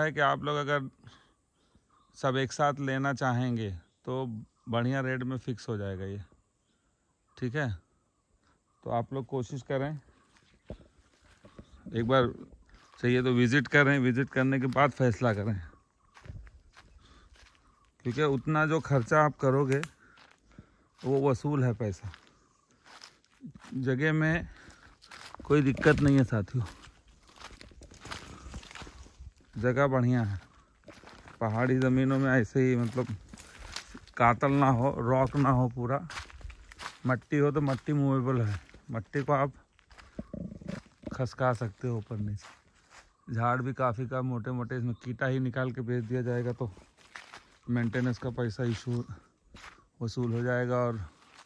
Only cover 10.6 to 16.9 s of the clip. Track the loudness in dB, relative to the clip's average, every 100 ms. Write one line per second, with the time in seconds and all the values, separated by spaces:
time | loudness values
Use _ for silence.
10.6 | -18 -18 -20 _ _ _ _ _ -20 -20
11.6 | -20 -20 -8 -4 2 4 2 -2 -14 -20
12.6 | _ -20 -20 -4 2 2 4 4 6 4
13.6 | 4 4 6 4 4 2 0 0 2 2
14.6 | 0 2 2 4 0 2 0 0 -2 -4
15.6 | -8 -18 _ _ _ -20 -18 -16 -18 -20
16.6 | -20 -20 -20